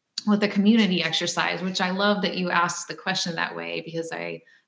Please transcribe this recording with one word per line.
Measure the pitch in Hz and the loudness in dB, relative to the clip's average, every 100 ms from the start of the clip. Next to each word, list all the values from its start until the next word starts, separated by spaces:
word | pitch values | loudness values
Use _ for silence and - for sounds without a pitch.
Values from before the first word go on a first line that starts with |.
| _ - 208 | _ -6 0
with | 202 | 2
a | 202 | 2
community | 202 202 233 196 175 | 4 6 6 4 2
exercise, | 160 165 170 170 170 175 | 0 0 -2 0 0 -2
which | 185 185 | -4 -2
I | 185 | -2
love | 190 208 196 | 2 2 2
that | 185 - | 0 -2
you | 180 | 0
asked | 175 175 - - | 2 0 -2 -10
the | |
question | 160 - 185 180 165 | -8 -4 -4 -4 -4
that | 175 | -4
way, | 170 170 165 | -6 -8 -8
because | 160 165 160 | -6 -8 -6
I, | - 85 165 - _ | -6 -8 -10 -14 _